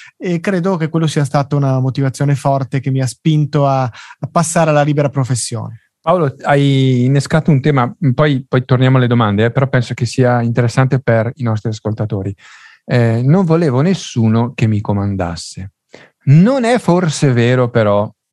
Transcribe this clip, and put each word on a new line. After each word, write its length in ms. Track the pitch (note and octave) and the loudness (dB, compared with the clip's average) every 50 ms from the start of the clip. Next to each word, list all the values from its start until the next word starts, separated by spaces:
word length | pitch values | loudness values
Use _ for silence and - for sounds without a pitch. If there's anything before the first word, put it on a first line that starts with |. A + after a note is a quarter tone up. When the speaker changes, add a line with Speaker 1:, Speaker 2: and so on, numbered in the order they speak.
| - - _ | -20 -20 _
Speaker 1:
e 240 | _ D#4 F#3 F3 E3 | _ -6 -4 -4 -4
credo 340 | E3+ G#3 G3 F3+ E3 G3 F#3+ | -4 -4 -4 -2 -2 -2 -2
che 140 | E3 D#3+ D3+ | -2 -2 -2
quello 180 | - D#3+ D#3+ | -2 -2 -2
sia 160 | D3+ - D#3 C#3+ | 0 0 -2 -2
stata 320 | B2+ - D3 C#3 - D3 | 0 0 -2 -2 0 -2
una 240 | C#3+ C#3 C3+ C3 C3 | 0 0 0 0 0
motivazione 560 | B2+ C3 B2 C#3+ C#3 C3+ - - D3 C#3+ C#3+ | -2 -2 -2 -2 -4 -4 -2 -2 -2 -2 -2
forte 460 | B2 - C#3+ C#3 C3+ C3 - - C3+ | 0 0 -2 -2 -2 -2 -4 -6 -4
che 100 | A#2+ C3+ | -4 -2
mi 80 | C3 C3+ | -2 -2
ha 80 | C3 | -2
spinto 580 | B2 - - - D#3+ D#3 D3+ D3+ D3 - D3 C#3+ | -4 -6 -2 -2 0 0 2 0 0 0 0 0
a, 160 | C#3 C3+ C3 C3 | 2 0 0 -2
a 440 | A#2+ - - - - - _ - C#3+ | -4 -6 -12 -20 -20 -14 _ -14 -4
passare 420 | - E3+ E3 - - F3 D#3+ D#3 | -2 -2 -2 0 0 0 2 2
alla 100 | D3+ D3 | 2 2
libera 260 | D3 D3 D3 D3 C#3+ | 2 2 0 0 0
professione. 520 | C#3 - C#3 C3 A2+ C3 A2+ - - A#2+ A2 A2 G#2+ A2 A2 _ _ _ _ | 0 -2 -2 -2 -2 -2 -4 -4 -6 -8 -8 -10 -10 -14 -18 _ _ _ _
Speaker 2:
Paolo, 320 | _ D#3+ F3 F#3 D#3+ C#3 - - - | _ 0 0 2 0 -2 -2 -4 -2
hai 580 | - C#3+ C#3+ C#3+ C#3 C#3 C3+ C3 C3 B2+ B2 B2 | 0 2 2 2 2 2 2 2 2 2 2 2
innescato 460 | C3 C#3 C#3 C3+ - - D#3+ D3+ - | 2 2 0 0 0 0 0 2 2
un 100 | D#3 C3 | 2 2
tema, 320 | - D#3 C#3+ C3+ A#2+ B2 - - - C3+ B2 | 2 2 2 2 0 -2 -2 -2 -2 0 2
poi, 280 | - D3+ D3+ C#3+ B2+ C3 | 2 2 2 0 -2 -2
poi 180 | - - C3 B2 | -2 -2 -2 0
torniamo 320 | - C3 B2 C3 C3 C3 | 0 0 2 4 4 4
alle 80 | C3 B2 | 2 2
domande, 400 | A#2 A#2+ A#2+ A2+ G#2 G2+ G2+ A2 | 2 2 2 2 2 2 2 0
eh, 60 | A#2 | 0
però 160 | A#2 C3+ C3+ | 0 0 -2
penso 260 | C3 - B2+ B2 - C3 | 0 0 -2 -2 -4 -4
che 140 | - B2+ | -6 -6
sia 340 | A#2 - - B2+ B2 B2 A#2+ | -4 0 0 2 2 2 0
interessante 580 | A#2 A#2 A2+ B2+ A#2+ A#2 - - C3 C3 C#3 B2+ | 0 0 0 0 0 0 0 0 0 0 0 -2
per 320 | - - A#2 A2+ A2 A2+ - | 0 0 0 0 0 -2 -4
i 80 | - B2+ | -4 -4
nostri 260 | A2+ A2 G#2+ - A#2 | -4 -4 -2 -4 -6
ascoltatori. 640 | G#2+ - - A2 G#2+ G#2+ A2 G#2 A2 G2+ F#2+ G2 F#2+ - - - - - - - - _ _ | -8 -6 -6 -6 -4 -4 -4 -4 -4 -6 -6 -8 -10 -10 -16 -20 -20 -20 -20 -20 -20 _ _
Eh, 360 | - C3+ B2 A#2 A#2 A2+ A#2 B2+ | -2 0 2 2 2 0 0 2
non 220 | C3+ D#3+ G3 G3 | 2 2 2 2
volevo 360 | D#3+ D#3+ E3 F3 D3+ A#2+ B2+ | 2 2 2 2 0 0 0
nessuno 720 | D3 F#3 F#3+ - - - - A#2+ A2+ A2 A2 A#2 A#2+ B2 - | 0 0 0 -2 -6 -6 -4 0 0 2 2 0 0 -2 -2
che 100 | - A#2+ | -2 0
mi 160 | A2 G#2+ G#2 | 0 0 -2
comandasse. 920 | G#2+ - G#2 G2+ G2+ G2+ G2 F#2+ F2+ E2+ E2+ E2 - - - - F#2 G2 - _ _ _ - - - _ _ _ _ | -2 -2 -2 -2 -2 -4 -4 -4 -4 -6 -6 -10 -12 -14 -14 -14 -16 -16 -18 _ _ _ -20 -20 -20 _ _ _ _
Non 400 | C#3 C3+ D#3+ F3+ A#3 C4+ C4+ A#3 | 4 6 6 6 4 2 2 2
è 160 | A3+ B3 G#3+ | 2 0 0
forse 520 | - - E3+ F3+ F3+ D#3+ C#3 - - C#3 | 0 0 0 0 0 -2 -2 0 0 0
vero 380 | B2 A#2+ A#2 A#2+ B2+ B2+ B2 A#2 | 2 2 2 2 2 2 0 0
però 420 | - A#2+ A2 G#2 G2+ G2+ G#2 G#2+ - _ _ _ | 0 0 2 2 2 2 0 -2 -8 _ _ _